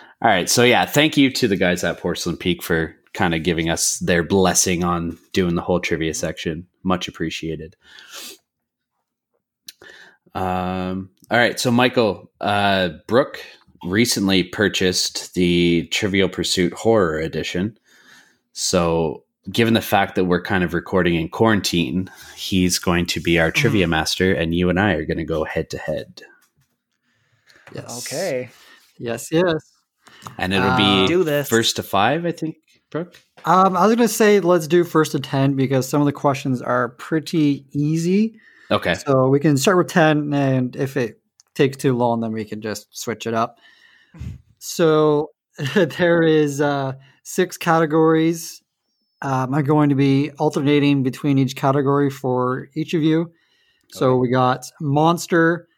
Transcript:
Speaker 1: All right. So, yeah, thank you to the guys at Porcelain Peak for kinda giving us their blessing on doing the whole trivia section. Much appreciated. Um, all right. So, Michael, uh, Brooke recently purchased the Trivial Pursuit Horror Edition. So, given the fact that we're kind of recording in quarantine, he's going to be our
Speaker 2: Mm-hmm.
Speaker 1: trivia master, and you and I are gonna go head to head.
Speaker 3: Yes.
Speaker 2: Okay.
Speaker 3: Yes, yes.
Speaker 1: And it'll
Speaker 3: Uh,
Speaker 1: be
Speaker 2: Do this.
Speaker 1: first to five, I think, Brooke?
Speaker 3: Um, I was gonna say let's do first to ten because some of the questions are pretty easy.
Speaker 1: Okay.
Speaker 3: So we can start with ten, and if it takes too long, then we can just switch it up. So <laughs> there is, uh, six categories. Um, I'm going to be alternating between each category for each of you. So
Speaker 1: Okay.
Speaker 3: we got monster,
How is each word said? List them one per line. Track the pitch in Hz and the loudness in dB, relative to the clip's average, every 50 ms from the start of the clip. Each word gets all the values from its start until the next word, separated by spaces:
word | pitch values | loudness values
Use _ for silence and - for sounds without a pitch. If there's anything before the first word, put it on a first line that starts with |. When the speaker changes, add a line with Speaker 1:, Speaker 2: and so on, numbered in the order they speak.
| - - _ - | -20 -20 _ -2
Speaker 1:
All | - 113 | 2 2
right. | 98 90 85 - | 2 2 0 0
So, | - 123 | 2 4
yeah, | 120 123 113 92 92 | 4 4 4 4 2
thank | - - 143 151 156 - 147 | 2 2 2 2 2 4 2
you | 139 127 | 2 2
to | 127 - 127 104 | 2 0 0 0
the | 98 | 0
guys | 85 95 90 90 90 95 | 2 0 0 0 0 -2
at | 85 78 - | -4 -4 -4
Porcelain | - 90 80 - - 90 78 - | -6 -6 -6 -4 -4 -6 -6 -4
Peak | - 90 87 - | -4 -4 -4 -4
for | - - 85 80 80 76 - _ _ _ - | -4 -2 -2 -2 -2 -4 -8 _ _ _ -6
kinda | - 98 87 85 82 | -4 -2 -2 -2 -2
giving | 78 87 82 82 82 82 | -2 -2 -2 0 -2 -2
us | 82 - - - - - | -2 -2 -2 -4 -4 -4
their | 90 82 87 85 | -2 0 0 0
blessing | 80 73 98 98 92 87 85 - - 95 90 85 90 | 0 2 2 2 2 2 2 0 0 0 0 -2 -2
on | 87 87 85 85 85 82 - _ _ | -2 -2 -4 -4 -6 -8 -12 _ _
doing | - 98 92 87 85 | -2 -2 0 0 0
the | 85 | -2
whole | - - 90 85 | -2 -2 -2 -2
trivia | - - 107 80 80 80 78 | -2 -2 -4 -2 -4 -4 -4
section. | - - 80 80 - - 87 78 82 92 _ _ _ | -4 -6 -8 -8 -8 -8 -8 -8 -8 -12 _ _ _
Much | - 95 - 90 - - | -4 -2 -2 -2 -4 -8
appreciated. | - - 82 80 - - 80 80 78 76 80 82 - _ _ - - - - - - - - - - - _ _ _ _ _ _ _ _ _ _ _ _ _ _ _ _ _ _ _ _ _ _ _ _ _ - - _ - - - - - - _ _ _ _ - | -8 -8 -8 -8 -8 -8 -8 -8 -8 -10 -12 -16 -20 _ _ -20 -20 -20 -20 -20 -18 -18 -18 -18 -18 -20 _ _ _ _ _ _ _ _ _ _ _ _ _ _ _ _ _ _ _ _ _ _ _ _ _ -20 -20 _ -20 -20 -20 -20 -20 -20 _ _ _ _ -8
Um, | 95 95 92 92 92 90 92 92 92 92 92 92 95 98 - _ _ _ - | -6 -4 -4 -4 -4 -4 -4 -4 -4 -6 -6 -6 -8 -10 -12 _ _ _ -2
all | 107 120 | 0 2
right. | 120 104 - - | 2 0 0 -2
So, | - 127 | -2 0
Michael, | 117 123 123 123 - 127 113 101 87 - - - _ - | 2 2 2 2 2 2 0 0 0 -4 -10 -20 _ -6
uh, | - 104 104 101 101 101 98 95 92 85 78 78 _ - | -4 -2 0 0 0 2 2 0 0 -2 -4 -8 _ -2
Brooke | 107 131 151 - - - - - - - _ _ _ - - | 0 0 0 0 -4 -16 -18 -20 -20 -20 _ _ _ -14 -8
recently | 87 95 110 120 - - - 98 98 95 92 87 | -2 0 0 0 0 0 0 0 2 2 2 0
purchased | - - - 104 92 92 - 95 92 92 - - - - - - - - | -2 -2 0 0 0 0 0 0 0 0 -2 -4 -6 -8 -10 -12 -6 -2
the | 90 90 87 87 87 85 85 85 85 80 - | 0 0 2 2 2 2 2 2 0 -2 -4
Trivial | - - 107 98 95 98 95 90 | -4 -4 -2 0 0 0 0 0
Pursuit | - 90 85 - - 92 90 87 - | -2 -4 -4 -2 -2 0 -2 -2 -2
Horror | - - 110 113 107 92 80 78 78 | -2 0 2 2 2 2 0 -2 -4
Edition. | 80 76 76 78 78 - - 90 95 117 - _ _ _ _ _ _ - - - _ _ _ _ _ _ | -6 -6 -6 -6 -6 -6 -4 -4 -4 -6 -8 _ _ _ _ _ _ -20 -20 -20 _ _ _ _ _ _
So, | - - - - 95 90 87 85 82 82 82 76 - - _ _ _ _ - 98 | -12 -8 -4 -2 0 0 0 2 0 0 0 -2 -4 -8 _ _ _ _ -16 -4
given | 95 117 113 113 113 | -2 0 2 2 2
the | 101 | 0
fact | - - 107 98 98 - - | 0 2 0 0 0 0 0
that | 101 92 | 0 0
we're | 87 90 87 | 2 0 0
kind | - - 101 92 90 | 0 0 -2 0 0
of | 78 85 | -2 -2
recording | 82 - - 98 92 87 87 85 | -4 -4 -2 0 0 2 2 0
in | 82 80 - | 0 -2 -4
quarantine, | - - 117 113 107 95 - - 87 85 76 64 76 92 92 - - - - - - | -2 0 2 2 2 2 0 0 0 0 0 0 -2 -4 -6 -6 -10 -20 -20 -20 -16
he's | - - - 98 92 90 90 87 - | -14 -6 -2 0 2 2 2 0 -2
going | - 92 87 87 85 | -2 0 0 0 0
to | - - 85 | -2 -4 -4
be | 80 85 85 85 | 0 0 2 2
our | 82 80 | 2 0
Speaker 2:
Mm-hmm. | - - | 0 0
Speaker 1:
trivia | 143 - - 101 87 82 | 0 2 2 2 2 2
master, | 80 80 78 - - - 92 92 95 | 0 -2 -2 -2 -2 0 0 0 0
and | - 82 82 82 | 0 -2 -2 -2
you | 87 90 87 | 0 0 0
and | 85 92 | 2 2
I | 104 104 | 2 0
are | 82 78 76 | 0 -2 -2
gonna | 80 80 80 78 | -4 -6 -6 -6
go | 78 80 78 78 | -4 -4 -4 -4
head | - - 82 78 - | -4 -6 -6 -6 -8
to | - 73 | -10 -10
head. | - 78 76 65 - - - - - - _ _ _ _ _ _ _ _ _ _ _ _ _ _ _ _ _ _ _ _ _ _ _ _ _ _ - - - | -8 -8 -8 -8 -10 -14 -18 -20 -20 -20 _ _ _ _ _ _ _ _ _ _ _ _ _ _ _ _ _ _ _ _ _ _ _ _ _ _ -20 -18 -16
Speaker 3:
Yes. | - - - 120 120 120 | -16 -16 -14 -14 -14 -12
Speaker 2:
Okay. | - 131 156 196 170 135 127 123 117 - - - - - _ _ _ _ - | -8 -6 -6 -4 -4 -4 -6 -6 -10 -14 -20 -20 -20 -20 _ _ _ _ -12
Speaker 3:
Yes, | 139 117 113 117 - - | -8 -8 -8 -8 -6 -2
yes. | 160 165 185 175 160 151 - _ _ _ _ _ _ _ _ - - - - - - - | 0 2 2 2 0 -4 -6 _ _ _ _ _ _ _ _ -20 -20 -20 -20 -14 -8 -6
Speaker 1:
And | 92 92 | -2 0
it'll | 98 95 123 127 | 0 2 2 2
Speaker 3:
Uh, | 127 | 2
Speaker 1:
be | 117 101 101 98 92 - | 2 4 4 4 4 2
Speaker 2:
Do | - 170 185 175 | 2 2 2 0
this. | 151 143 143 135 - | 0 0 -2 0 0
Speaker 1:
first | 117 113 113 - - | 2 2 2 0 -2
to | - | -4
five, | - - - 95 101 120 147 170 170 | -4 -2 0 2 2 2 2 0 -2
I | 170 | -4
think, | 160 - 160 156 - _ _ _ _ _ _ _ | -6 -6 -6 -10 -10 _ _ _ _ _ _ _
Brooke? | - 151 180 175 - - _ _ _ - - | -8 -8 -8 -10 -14 -20 _ _ _ -6 0
Speaker 3:
Um, | 160 175 190 190 185 185 | 2 4 4 4 4 4
I | 175 185 | 4 4
was | 214 233 | 4 4
gonna | 233 233 226 | 4 2 2
say | 226 - 220 208 208 202 | 2 4 4 6 6 6
let's | 165 175 180 175 160 | 4 4 4 2 2
do | 147 175 175 170 | 2 2 2 4
first | 170 - 160 156 151 | 4 2 2 2 2
to | - 143 | 0 -4
ten | - - 147 135 135 139 139 | -4 -2 0 2 2 2 2
because | 135 131 131 135 131 123 - | 2 0 2 2 0 0 0
some | - 147 | 0 2
of | 147 | 2
the | 143 | 2
questions | 139 - - 143 135 135 - 135 127 120 | 0 0 0 0 0 0 -2 -4 -4 -2
are | 123 123 123 123 120 117 | -2 -2 0 0 -2 -2
pretty | - - - - 165 156 143 - 185 160 151 143 139 139 135 _ | -6 -10 -6 -4 -4 -4 -2 -2 0 0 2 2 0 -2 -6 _
easy. | - 143 147 151 160 165 165 180 190 208 220 226 226 - _ _ _ _ - - | -4 -2 0 0 0 0 0 2 2 2 2 0 -4 -10 _ _ _ _ -6 -2
Speaker 1:
Okay. | 104 104 - 90 85 | -2 0 0 0 -2
Speaker 3:
So | - - 143 135 131 131 131 | -2 0 0 2 4 4 4
we | 139 143 | 4 4
can | 151 156 143 | 4 2 2
start | 135 139 214 185 | 2 2 2 4
with | 180 165 170 | 2 2 2
ten, | - 180 156 156 151 151 147 147 143 | 2 2 4 4 2 2 0 -2 -2
and | 143 139 135 131 127 127 123 - | 0 0 2 2 0 0 -2 -4
if | 143 139 135 - | -6 -6 -4 -2
it | 143 120 107 - _ _ _ _ _ _ _ - | -4 -4 -4 -6 _ _ _ _ _ _ _ -2
takes | - 143 131 135 | 0 0 0 0
too | - - 139 123 | 0 0 0 2
long, | 120 123 117 117 117 | 2 2 0 0 0
then | 113 110 | -4 -4
we | 110 110 107 | -6 -6 -8
can | - 107 107 | -8 -10 -10
just | 110 110 101 - - _ - - | -8 -8 -8 -10 -12 _ -16 -12
switch | - 120 107 107 - | -8 -8 -8 -6 -6
it | 113 117 | -4 -2
up. | 113 120 - - _ _ _ _ _ _ _ _ _ _ _ - - - - - - _ _ _ - | -2 -2 -4 -6 _ _ _ _ _ _ _ _ _ _ _ -18 -14 -14 -14 -14 -16 _ _ _ -18
So | - - - - 165 160 156 156 156 151 147 147 156 - _ _ _ _ _ - | -16 -8 -2 2 2 4 4 4 4 4 2 2 -2 -4 _ _ _ _ _ -8
<laughs> | 147 131 - 208 170 147 - - | -6 0 2 2 2 2 0 0
there | 180 170 170 170 | 2 2 4 4
is, | 165 160 156 151 151 143 139 139 | 4 4 4 4 2 2 0 -2
uh, | 147 143 143 139 135 131 131 - - _ _ _ | -2 0 -2 -2 -4 -6 -8 -10 -16 _ _ _
six | - - - 190 180 180 - | -18 -6 -2 -2 -2 -2 -4
categories. | - - 175 160 165 165 147 156 160 160 160 160 160 160 165 170 165 - - - - _ _ _ _ _ _ _ _ _ _ _ - | -4 0 2 2 2 2 2 4 4 4 4 4 4 2 0 0 -4 -8 -14 -16 -18 _ _ _ _ _ _ _ _ _ _ _ -10
Um, | - 139 135 131 131 123 135 | -6 -4 -2 -2 -2 -2 -2
I'm | 156 139 | -2 0
going | 143 151 151 147 143 | 2 2 4 4 4
to | 139 | 4
be | 131 139 139 135 135 143 151 - - | 2 2 2 2 2 0 -2 -4 -2
alternating | 156 151 - 156 135 143 147 143 143 143 143 139 | -2 -2 0 0 2 2 2 4 4 2 2 2
between | 127 131 120 - - 143 139 135 | 0 -2 -4 -2 0 0 2 2
each | 135 123 - | 2 0 -2
category | - 147 139 139 143 131 139 139 143 143 139 | -2 0 0 2 2 2 2 2 2 0 0
for | 139 - - 127 127 127 123 127 127 143 - - - | -2 -4 -4 -2 -2 0 0 -2 -4 -6 -8 -10 -8
each | 156 156 - 185 | -8 -6 -4 -2
of | 160 | 0
you. | 147 160 156 165 170 165 _ _ _ _ _ _ _ _ _ _ _ _ | 2 2 2 0 -2 -4 _ _ _ _ _ _ _ _ _ _ _ _
So | - - 143 127 | -6 -2 0 2
Speaker 1:
Okay. | 127 127 | 2 2
Speaker 3:
we | 127 120 | 2 2
got | 127 131 127 127 131 131 - - - - | 2 2 2 2 0 -2 -6 -14 -12 -8
monster, | 160 139 139 151 156 170 170 165 - - 190 165 165 165 170 170 - _ _ | -4 -2 0 2 4 2 2 0 -2 0 2 2 2 2 0 -2 -6 _ _